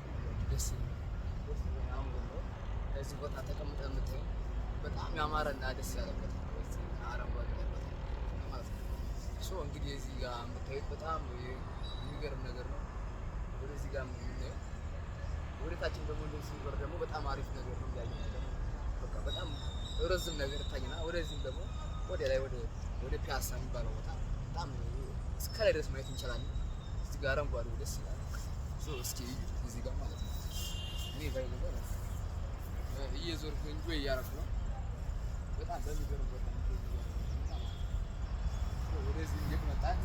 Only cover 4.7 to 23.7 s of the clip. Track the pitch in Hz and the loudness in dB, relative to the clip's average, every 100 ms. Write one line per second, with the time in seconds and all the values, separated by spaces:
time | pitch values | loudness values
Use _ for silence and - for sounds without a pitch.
4.7 | - - - 156 151 151 151 151 135 135 | 0 0 0 0 2 2 4 2 2 0
5.7 | 131 - - - - - - - - - | 0 0 0 0 0 -2 -2 -2 -2 -2
6.7 | - - - - - - - - - - | -2 -2 -2 -2 -2 0 0 0 0 0
7.7 | - - - - - - - - - - | 0 -2 -2 -2 0 0 0 -2 -2 -2
8.7 | - - - - - - - - 180 147 | -2 -2 -2 -2 -2 -2 -2 -2 -2 -2
9.7 | 143 139 139 131 131 127 120 123 123 - | -2 -2 -2 -2 0 0 0 -2 -2 -2
10.7 | 139 - 143 156 160 143 131 127 127 - | -2 -2 -2 0 0 0 -2 -2 -2 -4
11.7 | - - - - 147 - 131 123 - - | -4 -2 -2 -2 -2 -2 -2 -2 -2 -2
12.7 | - - - - - - - - - - | -2 -2 -2 -2 -2 -2 -2 -2 -2 -2
13.7 | - - 147 127 - - - - - - | -2 0 0 -2 -2 -2 -2 -2 -2 -4
14.7 | - - - - - - - - - 160 | -4 -2 -2 -4 -2 -2 0 -2 -2 -2
15.7 | 170 175 - 151 151 151 151 - 160 - | 0 0 2 0 0 0 -2 -4 -4 -2
16.7 | - - 180 165 151 147 143 - - - | 0 0 0 0 0 0 0 0 -2 -2
17.7 | - - 120 117 117 - - - - - | -2 -2 -2 -2 -2 -2 0 -2 0 0
18.7 | - - - - - - - - 104 - | 0 0 0 0 0 0 0 0 -2 -2
19.7 | - - - 165 180 - - 139 - - | -2 0 2 4 4 4 0 0 0 0
20.7 | - - 175 165 175 160 - 135 127 - | 0 0 0 0 0 0 0 -2 -2 -2
21.7 | - - - - - 135 131 135 - 113 | -2 -2 -2 0 2 4 4 4 0 0
22.7 | - - - - - - 214 - - - | -2 -2 0 0 0 2 2 2 0 0